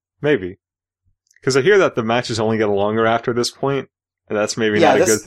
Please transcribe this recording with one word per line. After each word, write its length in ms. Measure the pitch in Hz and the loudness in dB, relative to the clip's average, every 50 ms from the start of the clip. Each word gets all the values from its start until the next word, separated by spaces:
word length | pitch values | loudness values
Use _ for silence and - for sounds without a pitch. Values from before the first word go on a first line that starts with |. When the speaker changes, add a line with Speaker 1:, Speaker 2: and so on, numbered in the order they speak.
| _ _ _ - | _ _ _ -6
Speaker 1:
Maybe. 380 | 139 147 147 107 92 90 92 - _ _ _ _ _ _ _ _ _ _ _ _ _ _ _ _ - | -2 0 0 0 -2 -6 -12 -14 _ _ _ _ _ _ _ _ _ _ _ _ _ _ _ _ -4
'Cause 140 | 135 127 | 0 0
I 60 | 139 127 | 2 2
hear 160 | 185 208 196 | 4 4 4
that 160 | 170 135 - | 4 2 0
the 80 | 131 113 | -2 -2
matches 360 | 110 117 123 120 - 120 107 | 0 0 -2 -2 -2 -4 -2
only 200 | 110 110 113 110 | -2 0 0 0
get 80 | 107 104 | 0 0
longer 380 | 101 98 101 107 110 113 110 | 0 0 0 0 0 0 2
after 260 | 113 117 113 - 131 117 | 2 0 0 -2 -2 -2
this 180 | 120 120 - | -2 -2 -4
point, 380 | - - - 135 139 135 - - _ _ _ _ _ _ _ - | -4 -4 -4 -2 -2 -2 -6 -8 _ _ _ _ _ _ _ -6
and 80 | 107 | -4
that's 200 | 104 104 107 - | -2 -2 -2 -2
maybe 220 | 120 113 107 104 104 | -2 -2 0 2 2
Speaker 2:
Yeah, 80 | 165 - | 2 4
Speaker 1:
not 80 | - | 4
a 80 | - - | 2 2
Speaker 2:
this, 180 | - 107 101 | 2 0 0
Speaker 1:
good 0 | - | 2